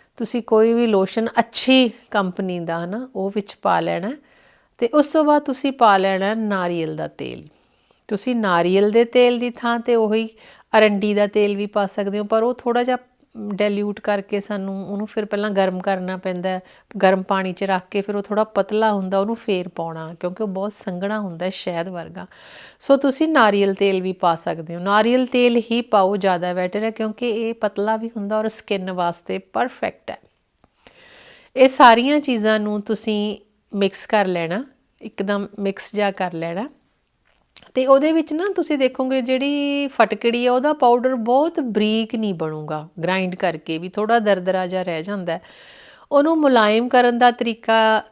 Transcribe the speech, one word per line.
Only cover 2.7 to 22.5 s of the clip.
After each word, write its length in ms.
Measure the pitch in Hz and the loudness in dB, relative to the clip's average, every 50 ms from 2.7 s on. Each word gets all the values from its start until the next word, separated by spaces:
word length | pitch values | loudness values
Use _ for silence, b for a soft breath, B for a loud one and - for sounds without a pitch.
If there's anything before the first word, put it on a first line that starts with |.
| 165 170 170 | -4 -4 -6
ਹਨਾ, 240 | 175 196 233 262 262 - | -6 -8 -8 -10 -10 -8
ਉਹ 160 | 190 190 196 202 | -6 -6 -4 -4
ਵਿੱਚ 220 | 214 202 - - - | -6 -8 -8 -10 -4
ਪਾ 180 | - 190 175 170 | 0 0 0 0
ਲੈਣਾ 320 | 165 170 170 170 180 214 285 302 b b b b b b b b b b b - | 0 -2 -4 -4 -4 -6 -8 -10 b b b b b b b b b b b -6
ਤੇ 100 | 240 233 - | -4 2 2
ਉਸ 180 | 302 285 - | 2 2 2
ਤੋਂ 120 | - 320 302 | 2 2 4
ਬਾਅਦ 180 | 302 294 294 | 4 2 2
ਤੁਸੀਂ 300 | 294 - 262 262 - 277 | 0 -2 -4 -4 -4 -4
ਪਾ 240 | 269 - 240 214 196 | 0 4 4 6 6
ਲੈਣਾ 380 | 190 190 196 190 185 190 202 220 | 4 4 0 0 0 0 -2 -2
ਨਾਰੀਅਲ 600 | 226 220 208 202 185 180 175 175 170 160 160 156 | -2 -2 -2 -2 -2 -2 -2 -2 -4 -4 -4 -6
ਦਾ 120 | 156 156 151 | -6 -8 -10
ਤੇਲ। 360 | - - 139 123 120 120 - 147 b b b b b b b b b b b - | -10 -10 -10 -10 -10 -12 -16 -20 b b b b b b b b b b b -6
ਤੁਸੀਂ 280 | 214 196 - 254 247 | -6 -4 -2 -2 -2
ਨਾਰੀਅਲ 540 | 233 214 196 175 170 170 175 185 196 208 208 | 0 0 2 2 2 4 4 4 4 4 4
ਦੇ 140 | 208 233 240 | 4 4 2
ਤੇਲ 340 | 233 - 247 247 247 247 233 | 4 4 4 4 4 4 0
ਦੀ 120 | 240 247 | -2 -4
ਥਾਂ 280 | 240 - - 240 233 233 | -6 -4 -4 -2 -2 -2
'ਤੇ 160 | 233 247 240 | 0 0 2
ਉਹੀ 340 | 226 220 208 214 226 226 220 - B B B B B B _ - 220 | 2 2 2 0 -2 -2 -4 -10 B B B B B B _ 4 6
ਅਰੰਡੀ 360 | 214 214 208 196 202 208 208 | 6 6 4 2 0 0 2
ਦਾ 120 | 208 208 | 0 0
ਤੇਲ 300 | 202 - 214 208 202 202 | 2 2 2 2 2 0
ਵੀ 100 | 196 208 | -4 -6
ਪਾ 200 | 202 - 208 202 | -4 -2 -2 -2
ਸਕਦੇ 320 | 190 - - 202 202 190 208 | -2 -4 -4 -4 -4 -4 -6
ਹੋ, 60 | 208 | -2
ਪਰ 180 | 208 226 220 | 0 0 0
ਉਹ 120 | 226 247 247 | 2 0 -2
ਥੋੜ੍ਹਾ 280 | 247 - 247 233 240 | -2 -4 -2 0 0
ਜਿਹਾ 140 | 247 254 254 247 - _ _ _ _ _ - | 0 0 -2 -4 -6 _ _ _ _ _ -16
ਡਾਇਲਿਊਟ 640 | 226 208 208 202 185 208 208 208 202 208 208 202 - | -12 -10 -8 -2 -2 0 0 0 -2 -4 -4 -6 -6
ਕਰਕੇ 400 | - - 208 196 196 - 208 202 | -4 -2 -2 -2 -2 -4 -6 -6
ਸਾਨੂੰ 520 | 196 - 208 196 196 196 196 196 190 170 | -4 -6 -8 -8 -8 -8 -8 -10 -8 -8
ਉਹਨੂੰ 140 | 202 196 214 | -8 -8 -8
ਫਿਰ 180 | 208 - 220 208 | -6 -6 -8 -6
ਪਹਿਲਾਂ 260 | 208 208 202 208 214 | -4 -4 -4 -4 -2
ਗਰਮ 300 | 196 196 190 185 185 185 | 0 0 0 0 -2 -2
ਕਰਨਾ 360 | 180 202 196 185 185 185 185 | -4 -4 -4 -2 -4 -6 -8
ਪੈਂਦਾ 320 | 185 185 190 185 180 175 185 | -6 -6 -6 -6 -4 -4 -4
ਹੈ, 120 | 185 185 185 b b b b _ - 202 | -6 -6 -8 b b b b _ -2 2
ਗਰਮ 200 | 202 190 196 190 | 4 4 4 2
ਪਾਣੀ 300 | 185 - 202 190 185 190 | 0 -2 -2 -2 -2 -4
'ਚ 120 | 175 - 196 | -6 -4 -2
ਰੱਖ 180 | 196 190 180 185 _ | -2 -2 -2 -4 _
ਕੇ 100 | - 202 | -6 -6
ਫਿਰ 160 | 196 208 202 | -4 -4 -6
ਉਹ 60 | 202 | -6
ਥੋੜ੍ਹਾ 220 | 202 202 208 202 220 | -6 -2 -2 -2 -2
ਪਤਲਾ 480 | 214 - 202 190 196 208 214 220 220 | 0 0 -2 -2 0 0 0 2 2
ਹੁੰਦਾ, 260 | 208 196 190 185 196 196 | 0 0 -2 -2 -2 -2
ਉਹਨੂੰ 160 | 202 208 233 | -2 -2 -4
ਫੇਰ 340 | 226 - - 196 180 175 180 | -6 -4 -2 -2 -2 -4 -6
ਪਾਉਣਾ, 460 | - - 165 165 160 160 160 160 170 165 | -8 -8 -8 -8 -10 -10 -12 -14 -10 -8
ਕਿਉਂਕਿ 220 | - 180 180 - | -8 -8 -6 -6
ਉਹ 60 | 220 202 | -6 -6
ਬਹੁਤ 240 | 185 190 196 214 | -6 -6 -6 -6
ਸੰਘਣਾ 480 | 208 - - 202 180 180 196 202 214 214 | -6 -8 -8 -8 -8 -6 -6 -4 -4 -6
ਹੁੰਦਾ 240 | 208 185 165 165 175 | -6 -8 -8 -6 -6
ਹੈ 60 | 185 | -6
ਸ਼ਹਿਦ 380 | 185 - - 185 175 165 170 190 | -6 -6 -6 -6 -6 -6 -6 -6
ਵਰਗਾ। 380 | 185 170 160 - 170 180 180 B B B B B | -8 -12 -12 -14 -16 -16 -18 B B B B B